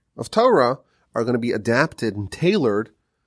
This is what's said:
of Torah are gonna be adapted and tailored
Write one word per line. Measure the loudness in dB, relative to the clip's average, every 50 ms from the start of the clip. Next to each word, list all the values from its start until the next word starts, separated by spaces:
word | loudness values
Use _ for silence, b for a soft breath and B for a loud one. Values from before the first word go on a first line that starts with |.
| _ _ _
of | -14 -14 -4
Torah | 0 2 4 4 4 4 4 2 0 -2 _ _ _ _ _ _ -6
are | -4 -2
gonna | 0 0 -2
be | -2 -2
adapted | -4 -2 -2 0 2 2 2 0 -2 -4 -6 -4 -4
and | -6 -8 -10
tailored | -6 -2 0 0 2 2 2 0 0 0 -2 -6 _ _ _ _ _ _ _